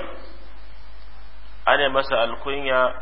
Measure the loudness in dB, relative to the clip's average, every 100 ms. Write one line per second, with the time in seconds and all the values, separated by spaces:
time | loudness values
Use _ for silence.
0 | -4 -4 -4 -4 -4 -4 -4 -4 -4 -4
1 | -4 -4 -4 -4 -4 0 4 4 4 2
2 | 2 2 2 0 -4 -2 2 4 4 0